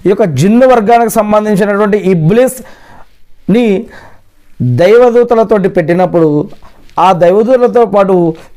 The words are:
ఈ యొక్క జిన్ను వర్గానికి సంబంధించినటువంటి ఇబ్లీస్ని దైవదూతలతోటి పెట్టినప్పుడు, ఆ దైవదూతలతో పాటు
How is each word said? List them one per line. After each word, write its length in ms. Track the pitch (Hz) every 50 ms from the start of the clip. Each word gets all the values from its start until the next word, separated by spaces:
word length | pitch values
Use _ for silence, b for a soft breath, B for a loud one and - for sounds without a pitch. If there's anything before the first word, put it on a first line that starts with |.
| B
ఈ 40 | 175
యొక్క 140 | 202 220 220
జిన్ను 440 | 175 139 127 165 196 226 240 262
వర్గానికి 420 | 254 247 233 202 220 233 233 233 220
సంబంధించినటువంటి 880 | - 226 208 208 208 214 214 214 214 180 214 202 202 202 214 202 208
ఇబ్లీస్ని 1900 | 208 175 185 190 165 151 160 214 240 262 247 - - - - - - - - - - - - _ - - - - - - - 190 240 240 214 190 196 233 - B B B B B B B B _ _ _ - - -
దైవదూతలతోటి 1080 | 123 123 123 135 170 190 220 240 247 247 233 240 240 240 240 226 220 202 220 202 185 196
పెట్టినప్పుడు, 800 | 196 185 160 147 175 180 180 175 165 170 160 156 147 147 - - - - b b b b b b b -
ఆ 120 | 170 190
దైవదూతలతో 720 | 185 160 175 175 190 214 226 233 262 240 247 226 190 240 233
పాటు 500 | 190 202 202 196 185 190 180 170 160 165 B B B B